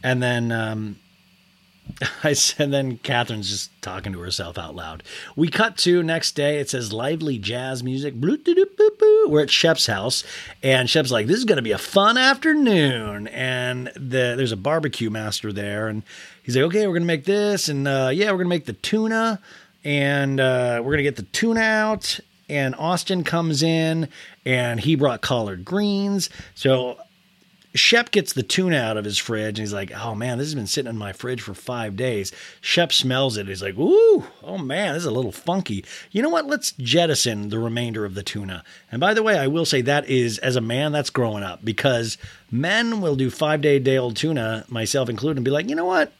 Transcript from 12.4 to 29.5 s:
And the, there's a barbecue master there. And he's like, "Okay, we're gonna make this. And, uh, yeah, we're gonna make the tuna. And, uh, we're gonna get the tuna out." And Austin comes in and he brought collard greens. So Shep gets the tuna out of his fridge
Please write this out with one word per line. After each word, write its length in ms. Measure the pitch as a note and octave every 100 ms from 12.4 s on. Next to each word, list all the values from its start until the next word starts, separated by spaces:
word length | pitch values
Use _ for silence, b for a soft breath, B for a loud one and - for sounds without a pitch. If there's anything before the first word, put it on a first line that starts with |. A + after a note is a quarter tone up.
| D#4+ D4+ C4+ G3 D3 B2 G#2+ G#2 G#2+
And 600 | - B2+ B2+ B2 B2+ B2+
the, 400 | - C3+ B2+ B2 A#2+
there's 160 | C3
a 40 | A2
barbecue 540 | G2 D#3+ D3+ A#2+ A#2
master 420 | G#2+ G#2+ G2+ A2
there. 360 | G2+ G2+ G#2 A2
And 140 | G#2+ - B B B
he's 140 | - B2
like, 80 | D#3
"Okay, 200 | F#3+ G#3
we're 80 |
gonna 100 | F3
make 200 | E3+ E3
this. 440 | C3+ G3+ G#3 G3+ -
And, 180 | C#3+ C#3
uh, 240 | C3+ C3
yeah, 180 | D3 G#3
we're 60 | F#3+
gonna 100 | F3+
make 180 | F3 C#3
the 60 |
tuna. 680 | G#2+ - G#3+ A3 A3+ A3+ G#3 B B B _
And, 560 | D3+ C#3+ C#3 C#3+ C#3 C3+
uh, 400 | C3 B2+ B2 A#2+
we're 100 | A#2+
gonna 100 | D3+
get 140 | C#3+ A#2
the 60 |
tuna 380 | G2 - A3+ A3+
out." 580 | A3 A3 G#3+ G#3+ - - - _ _
And 260 | D3 C3+ C3
Austin 480 | D#3 F3 - F#3+
comes 380 | D#3+ E3 E3 D3
in 460 | E3 D#3+ D#3+ D#3+ D#3+ B B B
and 360 | - B2+ B2 A#2+
he 160 | A#2 D#3+
brought 260 | C#3 A#2
collard 420 | - B2 G#2+ F#2
greens. 640 | F#2 F#3 G#3 G3 G3+ G3+ F3 B B
So 440 | - C#3 C3 B2+ A#2+ - _ _ _ _ _ _ -
Shep 360 | - A#3 A#3+
gets 200 | G#3 E3
the 120 | -
tuna 320 | A#2+ - F#3 D#3
out 200 | A#2 G#2+
of 80 |
his 140 | G#2 G2+
fridge 400 | - A2+ G#2+